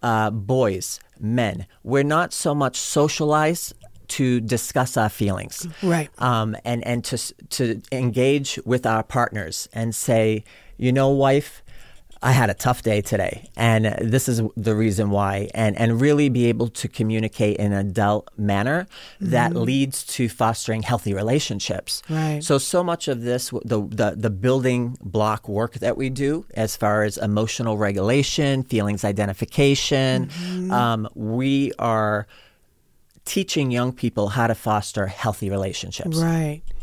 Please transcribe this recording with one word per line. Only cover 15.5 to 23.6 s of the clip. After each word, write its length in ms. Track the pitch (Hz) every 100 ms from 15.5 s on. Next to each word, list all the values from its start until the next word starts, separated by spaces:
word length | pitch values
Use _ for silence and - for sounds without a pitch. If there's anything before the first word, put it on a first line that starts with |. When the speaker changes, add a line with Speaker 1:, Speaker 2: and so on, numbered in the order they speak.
Speaker 1:
and, 200 | - 110 101
and 220 | 113 117
really 260 | 143 147 147
be 180 | 123 120
able 220 | 113 113
to 180 | - -
communicate 680 | - 110 110 110 - 107 104
in 160 | 104
an 140 | 101 101
adult 400 | 90 101 107 - -
manner 500 | 104 98 117 160 185 - - -
that 320 | 202 120 120
Speaker 2:
Mm-hmm. 100 | 120
Speaker 1:
leads 420 | 113 135 135 - - -
to 120 | 117
fostering 540 | - 113 113 - 110
healthy 320 | 107 117 110
relationships. 880 | 98 107 143 - 101 - 95 - - -
Speaker 2:
Right. 300 | 156 156 151
Speaker 1:
So, 140 | 156 139
so 260 | - 180
much 240 | 180 170 -
of 140 | 123
this, 260 | 120 123 -
w-, 120 | 123